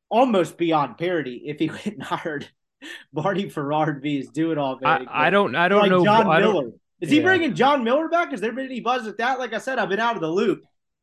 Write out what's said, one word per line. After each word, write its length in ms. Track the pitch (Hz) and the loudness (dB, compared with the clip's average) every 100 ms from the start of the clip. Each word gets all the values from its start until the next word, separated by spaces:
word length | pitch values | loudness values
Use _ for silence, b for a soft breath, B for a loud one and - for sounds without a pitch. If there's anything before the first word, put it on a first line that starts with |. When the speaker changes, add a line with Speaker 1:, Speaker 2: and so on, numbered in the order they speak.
| - | -2
Speaker 1:
almost 480 | 214 262 196 156 - | 2 4 2 0 -2
beyond 400 | 170 156 143 - | 0 2 0 -4
parody 460 | 170 175 131 120 147 | -4 -2 -4 -10 -10
if 140 | 151 | -4
he 100 | 220 | -4
<laughs> 20 | |
went 140 | - 214 | -4 -10
and 180 | 170 | -10
hired 440 | - 175 175 147 - _ _ _ 302 B B | -8 -6 -6 -8 -10 _ _ _ -18 B B
Barney 380 | 143 175 190 180 | -4 -2 -2 -4
Farrar 440 | - 143 151 156 | -6 -2 0 0
to 60 | 151 | -2
be 180 | 147 143 | -4 -4
his 120 | 123 | -6
do-it-all 500 | 151 165 151 135 127 | -4 -2 0 -2 0
Speaker 2:
I, 60 | 143 160 | 2 2
Speaker 1:
manager. 100 | 123 | 0
Speaker 2:
I 160 | - 156 | 0 2
don't, 260 | 202 190 135 | 4 2 2
I 120 | 180 | 2
don't 140 | 202 | 4
Speaker 1:
Like 100 | 202 | 4
Speaker 2:
know 120 | 185 | 4
Speaker 1:
John 240 | 185 220 208 | 6 6 6
Speaker 2:
I 120 | 160 | 4
don't 140 | 214 | 4
Speaker 1:
Miller. 180 | 185 120 - _ - | 2 -2 -10 _ -10
Is 80 | 165 | 2
he 80 | 294 | 2
Speaker 2:
Yeah. 60 | |
Speaker 1:
bringing 300 | 349 370 320 160 | 4 2 0 2
John 280 | 262 285 | 2 2
Miller 240 | 226 277 320 | 2 0 0
back? 240 | 339 330 | -2 -2
Has 80 | 247 | -4
there 120 | 220 | -6
been 120 | 247 262 | -6 -8
any 140 | 254 | -6
buzz 280 | 214 254 220 | -4 -4 -4
at 100 | 190 | -6
that? 220 | 240 254 | -4 -4
Like 140 | 247 | -6
I 40 | 214 | -8
said, 200 | - 254 | -6 -4
I've 100 | 180 | -2
been 100 | 202 | -2
out 160 | 233 214 | -2 -2
of 60 | |
the 80 | 156 | -4
loop. 300 | 175 233 151 _ _ _ _ | 0 0 -2 _ _ _ _